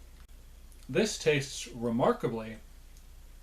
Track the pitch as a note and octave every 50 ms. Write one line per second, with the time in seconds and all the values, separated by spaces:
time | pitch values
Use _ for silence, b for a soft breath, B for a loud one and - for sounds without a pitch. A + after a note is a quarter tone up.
0 | - - - - - - - - - - - - - - - - - - C3 E3
1 | G#3 A3 - - - D#3+ D3+ C#3+ C#3 - - - - - B2+ B2 A2+ A#2+ A2+ A#2
2 | C#3+ G3+ A#3+ - - A#2 A2 A2+ A2 A2+ A2+ A#2 - - - - - - - -
3 | - - - - - - - -